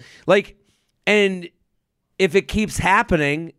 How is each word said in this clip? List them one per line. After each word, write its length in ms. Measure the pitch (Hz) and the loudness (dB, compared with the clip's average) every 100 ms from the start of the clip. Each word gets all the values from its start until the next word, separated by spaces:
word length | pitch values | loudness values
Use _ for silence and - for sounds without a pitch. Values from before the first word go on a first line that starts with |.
| - - - | -16 -8 0
Like, 300 | 202 - _ _ _ _ _ - | 0 0 _ _ _ _ _ 0
and 440 | 208 196 185 170 _ _ _ _ _ _ - | 2 2 -2 -12 _ _ _ _ _ _ -4
if 180 | 185 185 | 0 0
it 120 | - | 0
keeps 300 | 208 214 - | -4 -4 -2
happening 760 | 180 202 220 170 143 151 165 | 0 0 2 0 0 -4 -8